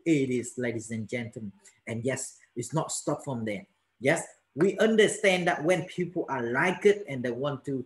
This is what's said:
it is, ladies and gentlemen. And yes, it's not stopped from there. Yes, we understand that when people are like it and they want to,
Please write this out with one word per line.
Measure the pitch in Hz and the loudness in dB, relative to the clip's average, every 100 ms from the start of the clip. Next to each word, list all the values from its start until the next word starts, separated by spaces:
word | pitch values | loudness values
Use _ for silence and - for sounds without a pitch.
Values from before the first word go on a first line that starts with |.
| 170 | 2
it | 147 127 | 2 4
is, | 123 113 - | 0 -2 -4
ladies | 120 113 110 | -4 -4 -6
and | 113 104 | -8 -6
gentlemen. | 123 113 117 104 - - _ - | -6 -6 -10 -12 -14 -20 _ -8
And | 113 127 | -4 -2
yes, | 127 - - _ - | -4 -6 -14 _ -10
it's | 117 | -4
not | 156 - | -2 -2
stopped | - - 147 143 | -4 -4 -4 -4
from | 120 | -6
there. | 107 98 - _ _ - | -4 -6 -10 _ _ -2
Yes, | 131 170 - - _ 127 | 2 2 -2 -16 _ 0
we | 190 196 | 2 4
understand | 226 220 196 - 196 180 170 | 4 6 4 4 2 4 2
that | - | 0
when | 151 175 - | 2 2 0
people | - 175 165 - | -4 -4 -4 -4
are | 135 117 | -2 0
like | 131 180 185 202 | 2 2 4 4
it | 202 202 | 4 0
and | 135 | -4
they | 123 | -4
want | 117 143 135 - | -2 -2 -4 -4
to, | 131 | -6